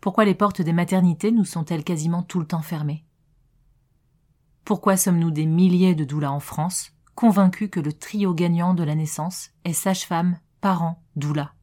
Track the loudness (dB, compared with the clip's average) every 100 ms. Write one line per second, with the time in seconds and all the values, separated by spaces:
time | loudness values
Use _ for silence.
0 | -2 2 2 2 0 0 0 0 2 2
1 | 2 2 0 0 0 -4 -4 -4 -4 -2
2 | -2 -4 -4 -6 -4 -6 -6 -6 -6 -6
3 | _ _ _ _ _ _ _ _ _ _
4 | _ _ _ _ _ _ -4 -2 2 2
5 | 2 2 0 0 0 4 4 6 4 2
6 | 0 -2 -2 -4 -6 -6 -4 -4 -10 _
7 | _ 2 4 6 4 2 -4 -4 -4 -6
8 | -8 -2 0 2 2 2 2 0 0 -2
9 | -4 -6 -8 -8 -16 _ -6 -4 -2 -2
10 | -2 -2 0 -2 _ _ -2 -2 -2 -6
11 | _ -8 -4 -4 -6 _